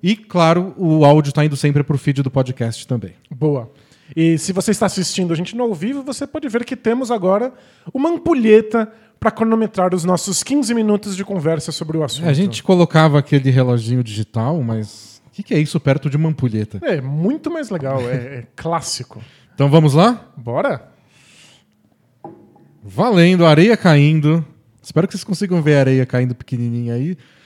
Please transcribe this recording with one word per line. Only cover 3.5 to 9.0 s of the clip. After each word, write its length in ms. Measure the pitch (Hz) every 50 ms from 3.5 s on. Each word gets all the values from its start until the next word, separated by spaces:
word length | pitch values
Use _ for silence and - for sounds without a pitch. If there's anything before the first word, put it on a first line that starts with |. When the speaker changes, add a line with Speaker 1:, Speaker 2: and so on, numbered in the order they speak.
| 143 135 113 117 _ _ _ _ _ _ _ _ 139
Speaker 2:
E 220 | 160 165 165 165 156
se 140 | - - 185
você 160 | 190 180 -
está 160 | 208 - 220
assistindo 460 | 190 - - 180 - - - 185 170 165
a 20 |
gente 180 | 156 180 - -
no 100 | 233 247
ao 100 | 233 208
vivo, 280 | 147 165 226 277 285
você 240 | 262 277 247 - 285
pode 220 | 285 - 311 294 269
ver 160 | 202 233 233
que 120 | - 262
temos 340 | - _ 220 233 254 262 220
agora 420 | 240 214 175 185 190 208 240 254 - - - _ _ _ _ - -
uma 140 | 262 277 330
ampulheta 800 | 339 330 - 339 339 269 226 220 214 220 220 214 - 233 220 214 - -